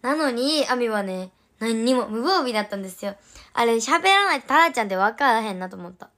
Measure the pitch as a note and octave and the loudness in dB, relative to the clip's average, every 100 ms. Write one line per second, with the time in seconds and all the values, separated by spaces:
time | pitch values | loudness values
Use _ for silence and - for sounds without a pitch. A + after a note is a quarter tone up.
0 | A#3+ D4+ D4 A#3+ C4+ D4+ B3+ B3+ A#3+ G#3+ | -2 0 0 0 0 0 0 0 0 -2
1 | F#3+ F#3 F#3 _ _ _ A3 A3+ A#3 B3+ | -4 -6 -10 _ _ _ -4 0 2 0
2 | A3 A3 C#4 F#4+ B3+ G#3+ G#3 G3 F#3+ F3+ | 0 -4 0 0 0 -2 -4 -8 -10 -10
3 | G3+ G3+ _ - - - A#3 A3+ A#3 E4 | -12 -12 _ -20 -10 0 2 2 2 2
4 | F#4 G4 G4 C#4 - C#4+ E4 B3+ G#3 F#3 | 4 4 2 -2 2 4 4 2 -2 0
5 | G3+ A#3 C#4+ A3+ A3 F#3 F#3 F#3+ F3 F#3 | 0 2 2 2 0 -8 -10 -12 -16 -18
6 | - | -20